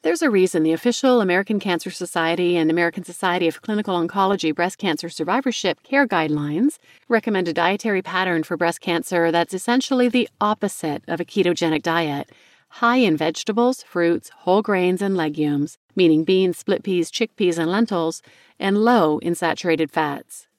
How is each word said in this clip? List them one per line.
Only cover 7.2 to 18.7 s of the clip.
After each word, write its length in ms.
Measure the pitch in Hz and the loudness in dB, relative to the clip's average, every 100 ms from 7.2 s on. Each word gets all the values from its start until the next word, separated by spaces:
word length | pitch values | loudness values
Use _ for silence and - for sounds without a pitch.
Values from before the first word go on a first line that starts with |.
| 214 196 175 | 0 -2 -2
a 60 | |
dietary 480 | 156 170 202 226 196 | 0 0 0 -2 -2
pattern 400 | 185 180 185 165 | -2 -2 0 0
for 160 | 156 165 | -2 -2
breast 240 | 170 - | -2 -2
cancer 480 | - 170 - 180 165 | -4 -4 -2 0 2
that's 240 | 165 170 | 2 0
essentially 540 | 190 - 247 - 262 247 | -4 -2 -2 0 0 2
the 200 | 247 - _ | 2 -2 _
opposite 640 | 208 214 202 - 165 147 - | -2 0 -4 -4 -6 -6 -6
of 120 | 165 | -6
a 40 | |
ketogenic 560 | 170 - 196 175 170 156 | -4 0 0 2 0 0
diet. 500 | 170 165 160 143 - - _ _ _ | 0 -2 -2 -4 -8 -16 _ _ _
High 280 | - 233 254 | -2 2 4
in 200 | 226 156 | 4 2
vegetables, 680 | 160 156 - 214 240 262 | 0 -4 -4 0 0 0
fruits, 480 | - 185 170 170 - - | -6 0 2 0 -4 -10
whole 200 | - 190 | 0 0
grains, 400 | 214 196 180 185 | 2 0 2 0
and 160 | 202 190 | 0 -2
legumes, 640 | 156 151 151 143 147 - _ - | -2 -2 -2 0 -2 -6 _ 2
meaning 280 | 175 156 | 4 4
beans, 340 | 160 190 190 170 | 4 2 2 -2
split 240 | - 202 | -2 -4
peas, 280 | - 180 165 | 0 -2 -2
chickpeas, 460 | - 233 _ 190 165 | -4 -6 _ 0 0
and 140 | 165 | 0
lentils, 500 | 196 226 185 160 165 _ _ _ _ | 0 0 0 -2 -4 _ _ _ _
and 260 | 196 | 0